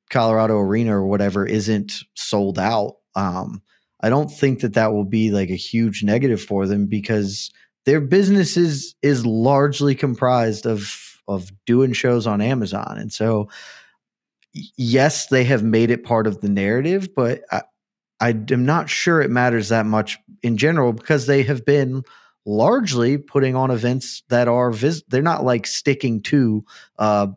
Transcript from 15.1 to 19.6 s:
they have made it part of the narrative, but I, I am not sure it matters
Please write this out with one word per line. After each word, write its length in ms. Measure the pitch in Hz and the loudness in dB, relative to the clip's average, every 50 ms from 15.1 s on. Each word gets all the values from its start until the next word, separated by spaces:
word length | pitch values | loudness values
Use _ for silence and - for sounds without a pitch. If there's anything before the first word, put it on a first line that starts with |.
| - - - - | 0 -4 -2 0
they 160 | 139 131 123 | 2 2 4
have 180 | 123 139 113 | 2 2 2
made 280 | 107 113 110 110 117 117 | 2 2 2 4 4 2
it 140 | 123 117 - | 0 -2 -2
part 220 | - 120 113 110 | 0 0 0 0
of 160 | 110 98 - | 0 -2 -2
the 60 | - 101 | -2 -2
narrative, 680 | 101 98 98 101 113 127 139 165 185 196 190 190 - | -2 0 0 0 0 0 0 0 -2 -2 -4 -4 -4
but 280 | 139 123 117 127 - - - | -2 -2 -2 -2 -4 -6 -6
I, 120 | - - - _ _ _ _ _ _ _ _ _ _ - | -6 -6 -6 _ _ _ _ _ _ _ _ _ _ -2
I 80 | 113 120 113 110 107 - | -2 0 0 -2 -2 -2
am 160 | 131 123 127 | 0 0 2
not 240 | 135 160 170 160 156 | 2 2 0 -2 -4
sure 320 | - - - 180 170 160 | -6 -2 0 2 2 2
it 80 | 139 - | 2 2
matters 400 | 120 123 123 123 117 113 | 2 2 2 2 2 0